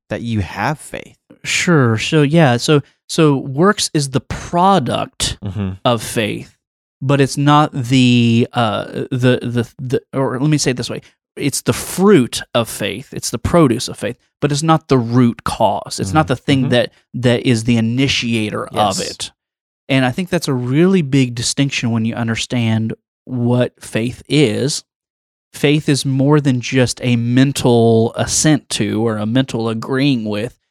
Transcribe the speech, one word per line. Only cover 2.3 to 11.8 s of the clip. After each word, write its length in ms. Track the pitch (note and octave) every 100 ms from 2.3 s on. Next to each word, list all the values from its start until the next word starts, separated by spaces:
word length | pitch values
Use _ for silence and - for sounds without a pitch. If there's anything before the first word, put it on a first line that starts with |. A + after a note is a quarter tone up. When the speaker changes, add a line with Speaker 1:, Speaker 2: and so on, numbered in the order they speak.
| E3 D3+ A#2+
Speaker 2:
so, 240 | - D3+ - _ -
so 280 | - D#3 C#3
works 520 | C#3+ C3+ F#3 G#3 - D#3
is 160 | C#3
the 100 | C3
product 1160 | - - - F3 F#3 G3 B2 G#2+ - - - -
Speaker 1:
Mm-hmm. 280 | G2+ F#2+ F#2+ F#2+ B2+
Speaker 2:
of 180 | A#2
faith, 520 | - - G#2+ A2+ B2+ _ _ _ _ -
but 180 | C3+ C#3
it's 160 | C3+ -
not 360 | C#3+ D3 D3+
the, 760 | C#3+ A#2+ C3 B2+ A#2+ A#2 A#2 B2
uh, 320 | - A#2 G2+ - - B2+
the, 300 | B2+ B2 B2
the, 320 | - A#2+ A2+ -
the, 240 | B2+ B2+ -
or 260 | C3 C3 B2
let 100 | D3
me 80 | D3+
say 100 | C#3+
it 80 | B2+
this 120 | A#2
way. 100 | A#2 - _ _ -
It's 280 | C#3+ -
the 100 | -
fruit 680 | -